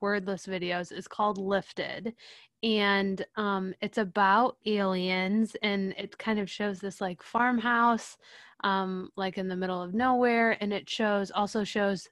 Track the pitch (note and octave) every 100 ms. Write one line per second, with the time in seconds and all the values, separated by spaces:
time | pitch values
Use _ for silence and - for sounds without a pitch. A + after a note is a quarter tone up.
0 | G3+ G3+ G3 F#3+ - F#3 F3 F3 F3 -
1 | - - G#3 G3 G3 G3 - - C#3 B2+
2 | G#3 - - - - _ A3+ G#3+ G3+ G3
3 | G3 F#3+ F#3+ - G#3 G3 F#3+ - G#3 -
4 | G3 G#3 G3 G3+ B3+ - G#3+ G#3 F#3+ F#3
5 | F#3 F#3 F#3 G#3+ A3 - G#3 G3+ F#3+ -
6 | G3+ - - G#3+ G3 - G#3 F#3+ G3 -
7 | F#3+ F3 - A#3 B3 A#3+ A#3 A#3 A#3+ A3+
8 | - - - - - - G3+ F#3+ F#3+ F#3
9 | F#3 - F#3+ F#3 F#3+ F3+ F#3 F3+ F3+ G#3
10 | B3+ B3 B3 A#3 A3+ G#3+ G#3 G3+ - -
11 | G#3+ G3+ G3 G3 G#3 A3 G3+ G#3+ G3+ F#3+
12 | -